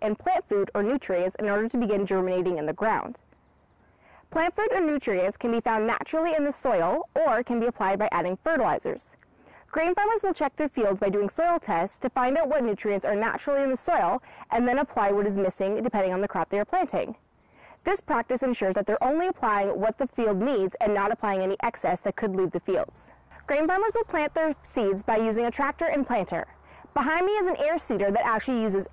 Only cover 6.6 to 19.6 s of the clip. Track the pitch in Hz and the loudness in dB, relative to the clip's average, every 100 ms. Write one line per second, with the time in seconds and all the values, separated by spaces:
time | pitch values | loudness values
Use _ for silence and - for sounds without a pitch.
6.6 | 262 196 165 277 - - 320 220 247 240 | 2 2 2 0 -2 0 2 0 0 -2
7.6 | 233 - 196 196 208 175 170 190 320 320 | -2 -2 -2 0 0 0 -2 -2 -2 0
8.6 | 202 147 - - - - - - - - | 2 0 -2 -2 -2 -4 -12 -20 -20 -20
9.6 | - 302 330 370 415 453 392 330 269 - | -8 -2 0 2 2 2 0 0 -2 -2
10.6 | 302 - 208 190 202 202 202 - 339 339 | -4 0 0 2 0 0 2 2 2 0
11.6 | - 170 190 - 254 - 247 294 294 294 | 0 0 0 0 -2 0 0 2 2 2
12.6 | 240 202 214 196 185 202 226 - - 277 | 0 0 -2 0 0 0 -2 -2 -2 0
13.6 | 277 247 - 311 175 240 - - - 233 | 2 2 2 4 2 0 -4 -18 -4 0
14.6 | 247 254 277 - 202 202 202 196 185 - | 2 2 0 0 2 2 2 2 2 2
15.6 | 196 214 233 208 190 185 202 185 165 202 | 2 -2 -2 0 0 0 -2 -2 -2 -2
16.6 | 208 370 359 180 92 - - - - - | 0 0 0 -2 -4 -8 -18 -20 -20 -20
17.6 | - - - 202 - 254 - 247 262 240 | -20 -8 0 0 0 -2 2 2 2 2
18.6 | 196 185 202 220 254 311 359 349 233 208 | 0 0 0 0 0 0 0 -2 0 0